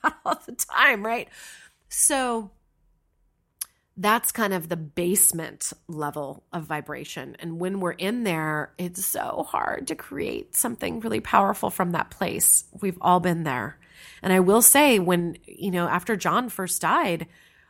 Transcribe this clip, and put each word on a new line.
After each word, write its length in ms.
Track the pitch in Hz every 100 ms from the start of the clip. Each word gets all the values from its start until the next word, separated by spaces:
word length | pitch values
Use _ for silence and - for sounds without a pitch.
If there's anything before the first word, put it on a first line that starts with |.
that 140 | 311 - -
all 140 | 302 -
the 60 |
time, 520 | 254 - - 269 226
right? 240 | 214 233 - - - - - _ -
So 640 | - - 196 247 233 202 _ _ _ _ _ _ _ _ _ _ - - _ _ -
that's 300 | 208 226 -
kind 220 | - 208
of 160 | 190 165
the 80 | 170
basement 960 | 156 - 175 202 - 165 160 - - - -
level 560 | 156 147 151 139 143 _
of 100 | 175
vibration. 720 | 156 151 147 139 143 - 131 -
And 200 | 165 165
when 220 | 180 196
we're 100 | 180
in 320 | - 190 247
there, 500 | 226 160 156 151 147 -
it's 280 | 180 180 -
so 400 | - - - -
hard 380 | - - - -
to 80 | -
create 600 | - - - 60 - -
something 460 | 240 - - 233
really 180 | 226 220
powerful 500 | 214 202 196 196 -
from 220 | - 180
that 180 | 170 -
place. 540 | - 175 - - - - -
We've 180 | 196 175
all 180 | - 180
been 240 | 180 170
there. 340 | 156 127 110 - _ - - -
And 100 | 190
I 80 | 185
will 220 | 180 220
say, 380 | 233 277 294 220
when, 360 | 175 175 170 - -
you 240 | - 202
know, 160 | 180 175
after 300 | 160 170 214
John 320 | 165 180 240
first 340 | - 185 -
died, 460 | 165 269 269 165 165 _ _ _ _